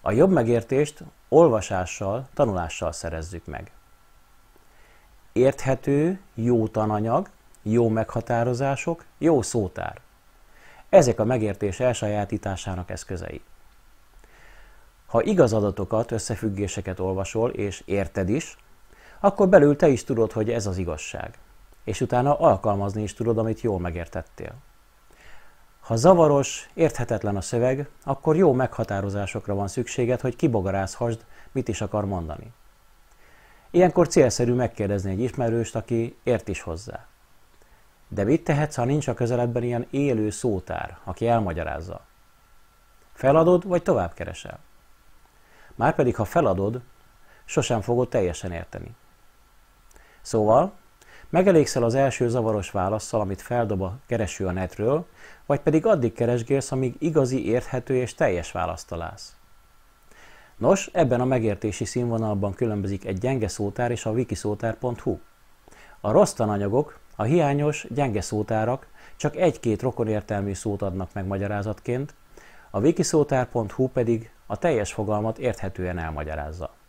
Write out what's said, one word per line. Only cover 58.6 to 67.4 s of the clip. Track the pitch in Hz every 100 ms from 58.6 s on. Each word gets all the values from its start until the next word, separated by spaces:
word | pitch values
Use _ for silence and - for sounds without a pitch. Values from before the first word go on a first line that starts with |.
| 85 85 -
találsz. | 85 85 101 - - - - _ _ _ _ - - - - - -
Nos, | 117 190 -
ebben | 180 143 120
a |
megértési | 127 131 110 101 110 98
színvonalban | 107 123 120 117 110 104 101
különbözik | 92 120 104 95 98
egy | 104 95
gyenge | 123 135 104
szótár | - 101 101 120
és | 117 110
a |
wiki | 110 123
szótár | - 107 104 113
pont | - 127 117
hu. | - 101 - _ _ - - - - -
A | 104
rossz | 147 202
tananyagok, | - 107 104 101 120 151 - - -
a |
hiányos, | 110 170